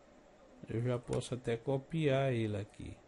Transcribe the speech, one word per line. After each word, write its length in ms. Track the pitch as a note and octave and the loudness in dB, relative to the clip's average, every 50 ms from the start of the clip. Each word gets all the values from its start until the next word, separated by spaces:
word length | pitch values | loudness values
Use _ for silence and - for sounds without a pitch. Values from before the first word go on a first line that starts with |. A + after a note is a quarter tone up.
| - - - - - - - - - - - - - - | -20 -20 -20 -20 -20 -20 -20 -20 -20 -20 -20 -18 -10 -4
Eu 120 | - A2 | -2 0
já 160 | A#2+ B2 B2 | 0 0 0
posso 360 | A#2+ - - C3 B2+ B2 - C3 | 0 -2 -2 -2 -2 -2 -4 -6
até 240 | B2 - - A#2 | -4 -2 -2 -2
copiar 760 | A#2 - C#3 C3+ C3+ C3 - - E3 D#3 C#3+ C3 C3+ C3+ C3+ | -2 0 0 0 -2 -2 -2 -2 2 4 4 4 4 4 4
ele 240 | B2+ A#2 A2+ G#2+ G#2 | 2 2 2 0 0
aqui. 400 | G2+ G2+ - - - - A2 G#2 - - | -2 -4 -6 -10 -12 -12 -12 -12 -14 -16